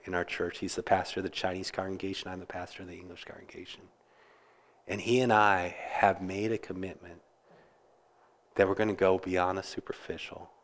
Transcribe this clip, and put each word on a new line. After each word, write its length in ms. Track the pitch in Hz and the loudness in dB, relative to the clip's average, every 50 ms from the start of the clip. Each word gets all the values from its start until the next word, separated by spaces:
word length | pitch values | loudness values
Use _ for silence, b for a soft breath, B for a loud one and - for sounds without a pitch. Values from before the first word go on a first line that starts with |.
| - | -8
in 80 | 95 92 | -4 -2
our 100 | 87 87 | -2 -2
church. 360 | - - - 90 87 - - | -2 -2 -2 -2 -2 -4 -4
He's 160 | 95 90 - | -6 -6 -4
the 80 | - 113 | -2 0
pastor 360 | - - 92 90 - - 107 | 2 2 2 2 0 -4 -4
of 60 | 95 | -4
the 40 | 95 | -4
Chinese 400 | - - - 95 92 95 92 - | -4 -2 -2 -2 -2 -2 -6 -6
congregation. 600 | - - 95 95 98 95 - 98 95 - - 92 | -4 -4 -4 -4 -4 -4 -4 -4 -6 -6 -8 -8
I'm 80 | 92 92 | -10 -10
the 60 | 92 | -10
pastor 380 | - - 90 90 - - - 92 | -10 -10 -10 -10 -10 -12 -14 -14
of 40 | 87 | -14
the 100 | 87 87 | -14 -14
English 280 | 92 90 87 - - | -14 -16 -16 -16 -14
congregation. 560 | - - - - - - 85 90 - - - 92 - _ _ b b b b b b b b b b b b b b b b b - | -16 -16 -16 -18 -18 -16 -16 -14 -14 -16 -18 -18 -20 _ _ b b b b b b b b b b b b b b b b b -6
And 140 | 95 101 | -6 -4
he 180 | - 117 120 127 | 0 4 4 4
and 140 | 127 120 110 | 6 6 6
I 420 | 107 104 104 98 90 87 90 - - - - | 8 8 8 6 4 2 -2 -4 -8 -8 -6
have 320 | - - - 98 92 87 | 0 4 6 6 6 4
made 320 | 95 92 95 98 107 110 113 | 0 -4 -2 0 0 0 0
a 40 | 98 | -2
commitment 640 | - - 92 92 95 95 87 - - 90 85 87 _ _ _ _ _ b b b b b b b b b b b b b b b b b b b b _ - | -4 -6 -8 -6 -6 -8 -8 -10 -16 -18 -18 -18 _ _ _ _ _ b b b b b b b b b b b b b b b b b b b b _ 2
that 120 | - 98 95 | 4 4 4
we're 80 | 98 | 4
gonna 180 | 95 107 110 98 | 2 2 0 2
go 240 | 87 95 95 95 92 | 4 4 4 4 4
beyond 400 | - 92 92 90 90 92 92 98 | 2 0 0 2 2 2 0 -2
the 60 | - | -6
superficial. 840 | - - - - - - - - - 82 80 - - - - 90 - - _ | -8 -8 -10 -8 -8 -10 -10 -8 -10 -10 -8 -10 -12 -12 -14 -16 -18 -20 _